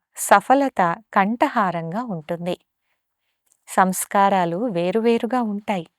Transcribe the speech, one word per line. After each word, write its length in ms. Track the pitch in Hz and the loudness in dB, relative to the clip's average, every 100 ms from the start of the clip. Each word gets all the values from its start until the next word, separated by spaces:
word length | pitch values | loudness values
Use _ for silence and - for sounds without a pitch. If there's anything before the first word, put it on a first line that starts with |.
| _ - | _ -6
సఫలత 640 | - 202 - 254 277 - 175 170 - | 4 4 6 2 2 0 0 -2 -2
కంఠహారంగా 880 | - 196 240 294 247 196 170 165 180 | 0 0 2 0 0 -2 -2 -6 -8
ఉంటుంది. 560 | 247 175 151 170 175 - _ _ _ _ _ _ _ _ _ _ - | -8 -8 -8 -8 -6 -8 _ _ _ _ _ _ _ _ _ _ -4
సంస్కారాలు 880 | - 190 185 - 202 196 190 170 170 247 | 0 2 0 -2 2 2 2 0 -2 -4
వేరువేరుగా 680 | 170 175 202 226 233 233 254 | -2 -2 0 0 0 0 -2
ఉంటాయి. 440 | 226 202 214 196 160 | -2 -6 -6 -6 -8